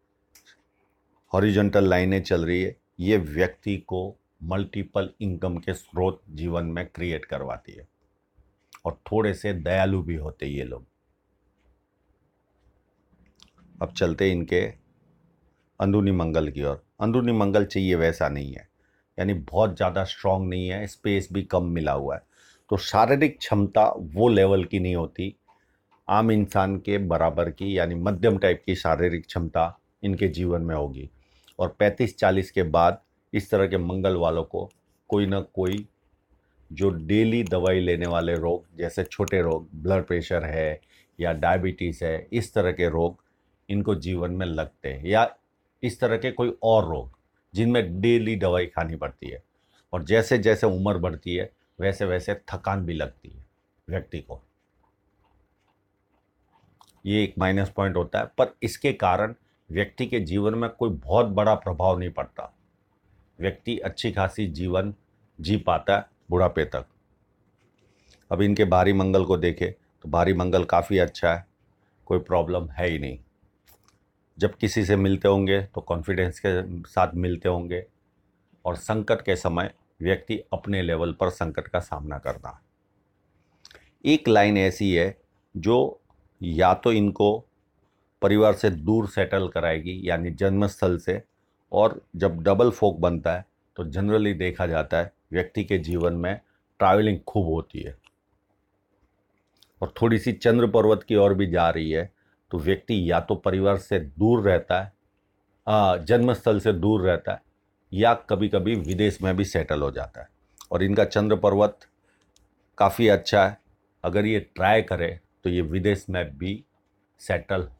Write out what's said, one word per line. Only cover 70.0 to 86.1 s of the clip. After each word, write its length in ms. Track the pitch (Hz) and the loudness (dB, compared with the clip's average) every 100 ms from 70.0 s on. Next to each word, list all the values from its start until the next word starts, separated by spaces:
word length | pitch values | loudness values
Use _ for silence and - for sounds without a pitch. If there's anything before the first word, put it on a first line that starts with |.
| 80 | -4
भारी 240 | 80 87 | 0 2
मंगल 300 | 87 90 90 85 | 2 2 0 2
काफ़ी 320 | 85 85 98 | 2 2 2
अच्छा 360 | 85 - 87 | 0 0 0
है, 120 | 85 - _ _ _ _ _ - | 0 -6 _ _ _ _ _ -4
कोई 120 | 90 | -4
प्रॉब्लम 480 | - 87 82 90 85 | 0 -2 0 -4 -6
है 180 | 73 90 | -4 -4
ही 100 | 80 | -4
नहीं। 200 | 69 65 - _ _ _ _ _ _ _ _ _ _ - | -6 -10 -18 _ _ _ _ _ _ _ _ _ _ -4
जब 160 | 101 - | -2 0
किसी 280 | 107 - | -2 0
से 120 | 92 101 | 2 2
मिलते 320 | 95 95 101 | 2 2 4
होंगे 320 | 98 95 98 | 4 4 0
तो 160 | 95 - | -2 -8
कॉन्फिडेंस 600 | - 85 80 90 90 - | -6 -6 -4 -2 -2 -2
के 420 | 101 92 92 87 | -2 -2 -4 -10
साथ 300 | 85 - 90 87 | -4 0 0 0
मिलते 320 | 90 87 92 | -4 -2 -2
होंगे 360 | 90 87 90 - _ _ _ _ _ _ _ | -4 -4 -8 -10 _ _ _ _ _ _ _
और 120 | 90 87 | -8 -6
संकट 460 | - 110 110 113 | -4 -2 0 -2
के 140 | - 90 | 0 -2
समय 360 | 90 85 95 - _ - | -2 -2 -4 -8 _ -6
व्यक्ति 380 | 85 95 - 107 - | -2 -2 -2 -8 -6
अपने 280 | - - 98 | -8 -4 -2
लेवल 300 | 87 82 85 | -2 -2 -2
पर 180 | 82 92 | -2 -2
संकट 380 | - 85 76 - | -2 -4 -6 -6
का 120 | 90 | -6
सामना 380 | - 73 73 71 | -6 -10 -10 -10
करता 300 | 65 - 62 | -8 -10 -12
है। 1300 | - _ _ _ _ _ _ _ _ _ _ - - _ _ | -18 _ _ _ _ _ _ _ _ _ _ -20 -20 _ _
एक 240 | 139 151 - | 2 2 4
लाइन 280 | 107 104 101 | 6 6 4
ऐसी 340 | 95 87 101 | 2 2 2
है 240 | 87 90 98 _ _ _ | 2 0 -4 _ _ _
जो 460 | 95 87 120 139 - _ | -4 2 2 2 -4 _